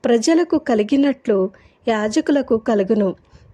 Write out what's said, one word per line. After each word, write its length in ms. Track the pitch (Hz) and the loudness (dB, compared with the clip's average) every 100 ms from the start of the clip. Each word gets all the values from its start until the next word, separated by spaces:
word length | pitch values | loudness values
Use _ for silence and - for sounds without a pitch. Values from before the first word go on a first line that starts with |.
| 262 | 2
ప్రజలకు 520 | 233 226 330 339 311 | 2 2 2 2 -2
కలిగినట్లు 920 | - 220 214 277 277 262 - 202 190 - - _ - | 0 -2 0 0 0 -2 -2 -2 -2 -6 -20 _ -4
యాజకులకు 680 | 220 214 262 311 285 262 226 | -2 -2 -2 0 -2 0 -4
కలుగును, 580 | 233 214 190 214 196 175 _ - - | 0 -2 0 0 0 -4 _ -20 -16